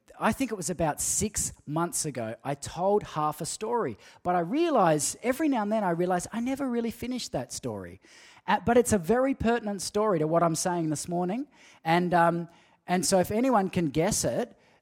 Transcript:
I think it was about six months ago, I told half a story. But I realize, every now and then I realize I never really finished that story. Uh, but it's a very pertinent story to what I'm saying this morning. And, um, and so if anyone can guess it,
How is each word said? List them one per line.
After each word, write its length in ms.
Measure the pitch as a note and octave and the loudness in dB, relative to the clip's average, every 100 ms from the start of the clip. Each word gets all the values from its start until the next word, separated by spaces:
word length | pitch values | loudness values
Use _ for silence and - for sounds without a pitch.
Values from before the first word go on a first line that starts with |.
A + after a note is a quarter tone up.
| _ - | _ -4
I 120 | F#3 | -2
think 200 | A3 C4 | 0 -4
it 40 | G#3+ | -4
was 120 | F3 | -6
about 320 | F3 D#3+ C#3 | -2 -2 -2
six 540 | - - G#3+ - C3+ - - | -2 -2 -2 -4 -6 -8 -6
months 380 | D3+ E3+ - | -4 -2 -4
ago, 300 | D#3 B2+ A2 A#2 | -4 -6 -8 -8
I 100 | B2+ | -6
told 480 | C#3+ - D#3+ F#3+ G#3 | -6 -8 -2 2 2
half 380 | - D#3 D3+ D3 | 0 -2 -2 -2
a 60 | D#3+ | -8
story. 500 | - G#3+ A#3+ E3 G#2 - - | -6 -4 -2 -2 -6 -16 -8
But 120 | F3 | 0
I 60 | F3+ | 0
realize, 760 | E3+ C#4 E4+ C4 F3 D3+ - - | 0 0 2 4 4 4 0 -4
every 260 | A#3 B3+ D#4+ | -4 0 0
now 140 | B3+ | 0
and 100 | G3+ | 0
then 120 | A3 | 0
I 60 | F#3+ | 0
realize 360 | E3+ F3+ F3+ - | 0 0 0 -2
I 80 | A3 | -6
never 280 | A#3+ C4+ C4+ | -4 -4 -2
really 220 | A#3 A#3 | -2 -4
finished 420 | - A#3+ B3 - | -6 -8 -6 -6
that 180 | D3+ B2 | -6 -6
story. 520 | - B2+ G#2 F2 E2+ _ - - - - | -8 -8 -8 -10 -16 _ -20 -20 -12 -2
Uh, 120 | G3+ | 0
but 120 | F#3+ A#3+ | 4 4
it's 160 | A#3 | 4
a 60 | G#3+ | 2
very 360 | D#3+ A#3+ C4+ | 2 2 2
pertinent 460 | C4+ A3 A#3 G#3 G3+ | 0 0 0 -2 -6
story 380 | - G#3 G#3+ E3+ | -4 0 2 2
to 80 | D#3 | 2
what 160 | E3+ | 4
I'm 120 | E3+ | 4
saying 360 | D#3+ F#3 F3 D#3+ | 2 -2 0 -2
this 180 | D3 - | -2 -4
morning. 380 | F3 F3+ A3+ D4 _ - - | -4 -2 -4 -8 _ -20 -8
And, 280 | E3 E3+ F3 | 0 2 4
um, 360 | F3 E3+ E3+ E3+ - _ _ - | 4 4 2 -4 -14 _ _ -2
and 200 | F3+ - | 0 4
so 140 | F#3+ | 2
if 100 | F3 | 2
anyone 400 | G#3 C4 A3+ F#3+ | 2 2 2 2
can 180 | F#3 E3 | 0 0
guess 340 | D3 E3+ - | 2 2 2
it, 320 | D3+ B2+ A#3+ - _ _ | 0 -2 -4 -8 _ _